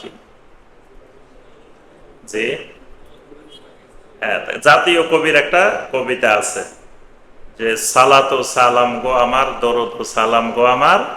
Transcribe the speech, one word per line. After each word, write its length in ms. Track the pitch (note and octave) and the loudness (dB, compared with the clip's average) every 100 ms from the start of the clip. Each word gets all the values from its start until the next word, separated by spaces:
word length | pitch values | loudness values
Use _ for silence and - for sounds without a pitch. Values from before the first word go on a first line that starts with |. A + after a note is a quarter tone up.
কি? 60 | - - - - - - _ - - - - - - - - - - - _ - - - - | -18 -20 -20 -20 -20 -20 _ -20 -20 -20 -20 -20 -20 -20 -20 -20 -20 -20 _ -20 -20 -20 -12
জি? 300 | G#2+ A#2 - - - - - - - - - - - - - _ - - - | -6 -6 -6 -12 -20 -20 -20 -20 -20 -20 -20 -20 -20 -20 -20 _ -20 -20 -10
হ্যাঁ, 260 | A2 F#2 - - | -6 -6 -6 -2
জাতীয় 400 | D3 D#3+ E3 E3+ | 2 4 4 0
কবির 340 | E3 D#3+ D#3 D3 | 2 0 2 0
একটা 500 | - F3 G3+ - - | 2 2 0 -2 -6
কবিতা 380 | C3 B2 B2+ A2+ | -6 -4 -2 0
আছে 340 | G#2 - G2 - - - - - - - - - - | 0 -2 -8 -12 -16 -20 -20 -20 -20 -20 -20 -20 -6
যে, 180 | A2+ A2 | -4 -2
"সালাত 560 | - C3 C3 C#3 C3+ | 0 2 6 6 4
ও 100 | C3+ | 0
সালাম 580 | B2 C3 B2 A#2+ A#2+ A#2 | -2 0 2 2 0 -2
গো 100 | B2+ | -2
আমার, 500 | B2+ A#2+ B2+ C3 - | 0 0 0 -2 -2
দরুদ 400 | A#2+ A#2+ A#2 - | -2 -2 -4 -6
ও 40 | |
সালাম 460 | A2 A#2 A2+ A#2 A2+ | -8 -2 0 0 0
গো 140 | A2 | 0
আমার, 340 | B2 B2+ D3 G3 - | 2 4 4 2 0